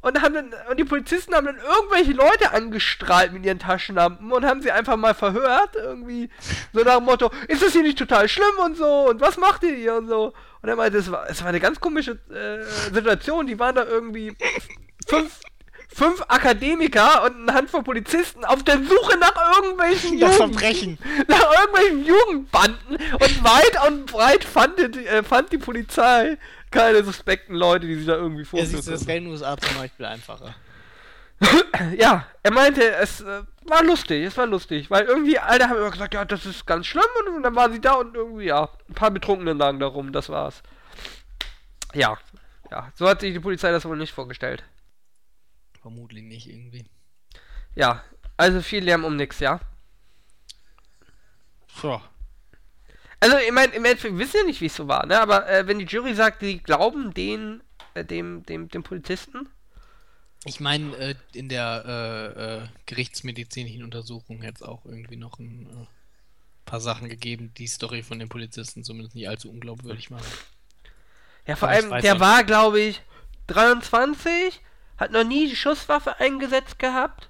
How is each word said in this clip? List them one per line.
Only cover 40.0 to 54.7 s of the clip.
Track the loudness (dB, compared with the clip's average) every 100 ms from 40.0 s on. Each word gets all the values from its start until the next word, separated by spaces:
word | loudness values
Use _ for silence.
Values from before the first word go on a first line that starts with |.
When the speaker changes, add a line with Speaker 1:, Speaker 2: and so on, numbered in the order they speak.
| -8
Speaker 1:
das | -10 -8
war's. | -8 -8 -12 -20 -20 -20 -20 -20 -20 -20 -16 -14 -16 -20 -20 -12
Ja, | -2 -2 -2 -14 -20 -20 -20 -16
ja, | -16 -16 -2
so | 0
hat | 0
sich | -2
die | -8
Polizei | -6 -4 -2
das | -2 -4
wohl | -8
nicht | -8
vorgestellt. | -12 -14 -10 -10 -10 -14 _ _ _ _ _ _ _ _ _ _ _
Speaker 2:
Vermutlich | -20 -20 -20 -20
nicht | -20 -20 -20
irgendwie. | -20 -20 -20 -20 _ _ _ _ -20 _ -18 -14 -2
Speaker 1:
Ja, | -2 -2 -8 -20 -20 0
also | 2 2
viel | -4 -6
Lärm | 0 0 -2
um | -4
nix, | -6 -4
ja? | -4 -4 -8 -18 -20 _ _ _ _ -20 _ -20 -20 _ _ _ _ _ _ _ _ _ _ -12
Speaker 2:
Tja. | -8 -8 -12 -20 -20 -20 _ -20 -20 _ -20 -20 -20 0
Speaker 1:
Also, | 4 4
ich | 4
mein, | 4 2
im | 2 0
Endeffekt | 0 -2 -6
wissen | -2
wir | 0 0
nicht, | -2
wie's | -6